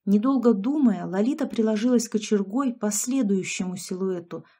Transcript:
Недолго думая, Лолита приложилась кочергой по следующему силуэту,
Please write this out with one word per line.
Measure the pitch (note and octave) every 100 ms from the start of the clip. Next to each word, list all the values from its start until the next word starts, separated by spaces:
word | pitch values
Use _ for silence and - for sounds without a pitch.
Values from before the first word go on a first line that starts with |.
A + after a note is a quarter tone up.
| -
Недолго | G#3 B3 C4+ A#3+
думая, | G3 A3 D4+ B3 F3+
Лолита | E3+ F#3+ A3+ D4+ B3+
приложилась | - A3 G#3+ B3 A#3+ A#3
кочергой | G#3+ G#3+ G#3 G3 A#3 C#4
по | A#3+ G#3
следующему | G#3 B3 C4+ G#3 G3 F3 - F3+ F3+
силуэту, | - F#3 F#3+ F3+ F3 D#3+ - _